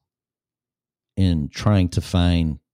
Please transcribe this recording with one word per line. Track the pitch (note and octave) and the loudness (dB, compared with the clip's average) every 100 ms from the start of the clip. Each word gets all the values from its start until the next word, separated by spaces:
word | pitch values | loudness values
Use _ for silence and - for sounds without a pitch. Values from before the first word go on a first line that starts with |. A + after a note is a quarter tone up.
| _ _ _ _ _ _ _ _ _ _ _ - | _ _ _ _ _ _ _ _ _ _ _ -2
and | F#2+ D#2+ C#2+ | 0 0 -4
trying | - G#2+ G2+ F2 | -4 0 2 2
to | - | -2
find | - F#2 F2 E2+ D#2+ C#2+ _ | -2 0 2 2 0 -6 _